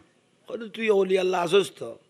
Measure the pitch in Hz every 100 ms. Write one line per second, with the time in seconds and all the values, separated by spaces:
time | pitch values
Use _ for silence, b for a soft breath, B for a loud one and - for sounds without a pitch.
0 | _ _ _ _ - 226 226 220 226 196
1 | 185 185 185 185 175 196 185 - 117 110
2 | _